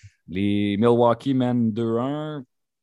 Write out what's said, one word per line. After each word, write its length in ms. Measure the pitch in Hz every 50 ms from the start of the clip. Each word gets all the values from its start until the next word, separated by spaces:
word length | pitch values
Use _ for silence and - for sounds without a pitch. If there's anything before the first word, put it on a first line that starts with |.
| - - _ _ _ -
Les 460 | 82 92 101 101 101 101 101 101 101
Milwaukee 560 | 101 113 120 120 117 120 117 117 113 - 139 135
mènent 400 | 131 127 123 120 123 117 113 104
deux 240 | 117 117 113 113
un. 480 | 117 123 135 143 151 151 156 151 147 123 - _ _ _ _ _ _